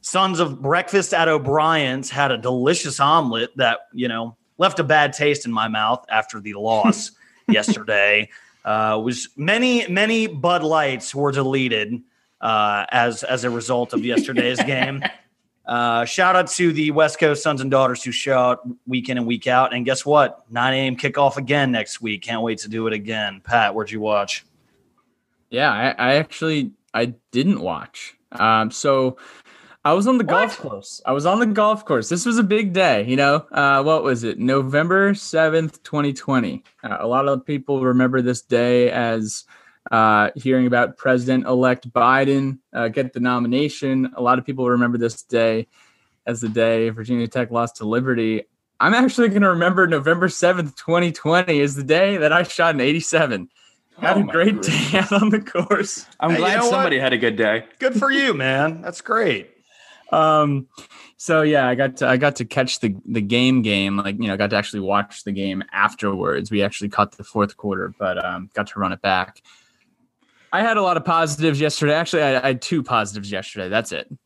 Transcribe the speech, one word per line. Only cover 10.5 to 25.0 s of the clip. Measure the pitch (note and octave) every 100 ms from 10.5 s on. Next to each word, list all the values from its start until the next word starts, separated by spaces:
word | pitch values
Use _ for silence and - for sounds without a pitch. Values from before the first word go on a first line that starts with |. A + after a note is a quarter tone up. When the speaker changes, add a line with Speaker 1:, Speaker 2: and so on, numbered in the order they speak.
| F3
Speaker 1:
Lights | D#3 D#3+ C#3+ C3 - C3+
were | C#3+
deleted, | C#3 C3 C3+ C3 A2 G#2+ A#2+ - _ _ _
uh, | A2+ A2 G#2 G2+ -
as, | B2 A#2+ A2+
as | - B2+ B2
a |
result | A#2 A2+ B2 A#2+
of | A2 A#2
yesterday's | A#2 - A#2+ A#2+ B2
Speaker 2:
<laughs> |
Speaker 1:
game. | B2+ C3 C3 C#3 - - _ _ _ _ -
Uh, | A#2+ A#2+ A#2 A#2+
shout | - F#3 F#3
out | F3
to | - F3
the | D3+ D3+
West | D3 D#3 -
Coast | D#3+ D3
sons | D#3+ C#3
and | C3
daughters | C3+ C3 B2
who | B2
show | A#2+ C#3+ C3
up | B2 B2 B2 A#2+ -
week | B2+ B2+
in | B2
and | A#2
week | A#2 B2+
out. | B2+ B2+
And | A#2+ B2
guess | C3 C#3+
what? | D3 C3 - _
Nine | A#2 B2+
A | C3 C3+
M | B2
kickoff | C#3+ C#3+ C#3 C#3
again | B2+ C#3+ C3+
next | A#2 G#2 -
week. | A2+ G#2
Can't | - A#2
wait | A2+ G#2+
to | G#2
do | A2 A2+
it |
again. | A2 G#2 A2 G#2 F#2+
Pat, | - A#2 G#2+
what'd | G#2 G#2
you | A2
watch? | G#2+ G#2 G2+ - _ _ _ _ _ _